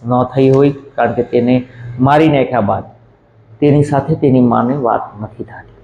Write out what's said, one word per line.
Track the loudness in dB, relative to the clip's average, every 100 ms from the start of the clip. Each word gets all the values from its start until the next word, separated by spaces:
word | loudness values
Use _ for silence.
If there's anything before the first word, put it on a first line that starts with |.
| -2
ન | -2 0
થઈ | 0 2
હોય, | 4 2 0 -12
કારણ | -4 -4
કે | -2
તેને | -2 0 0 0 -2 -18 -16 -2
મારી | 2 4 4
નાખ્યા | 2 0 -2
બાદ | -2 -4 -8 -20 _ _ _ _ _ -2
તેની | 2 2
સાથે | 2 -2 -2
તેની | -2 2 2
માને | 2 0 -2 -2
વાત | -2 -4 -6 -14
નથી | -14 -12
થતી. | -16 -16 -20 -20